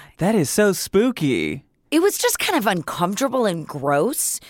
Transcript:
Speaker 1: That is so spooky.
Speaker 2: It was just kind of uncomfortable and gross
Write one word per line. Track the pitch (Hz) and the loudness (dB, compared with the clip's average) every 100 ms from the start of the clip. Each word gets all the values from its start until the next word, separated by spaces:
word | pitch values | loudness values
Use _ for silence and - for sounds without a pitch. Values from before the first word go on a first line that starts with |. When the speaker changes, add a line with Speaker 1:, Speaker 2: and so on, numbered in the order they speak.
| - - | -16 -2
Speaker 1:
That | 180 | 0
is | 226 139 | 2 2
so | - 208 | 2 2
spooky. | 185 - 196 254 - 147 95 76 139 - _ _ | 2 0 2 2 0 0 0 -2 -6 -12 _ _
Speaker 2:
It | 320 | 2
was | 403 - | 2 2
just | 480 - | -2 0
kind | - 330 | 0 0
of | 208 | 0
uncomfortable | 175 - - 175 202 269 262 214 | -2 -4 -4 -4 -2 -2 0 0
and | 165 151 | -2 -8
gross | 143 139 143 220 311 - - | -4 0 2 2 -2 -4 -6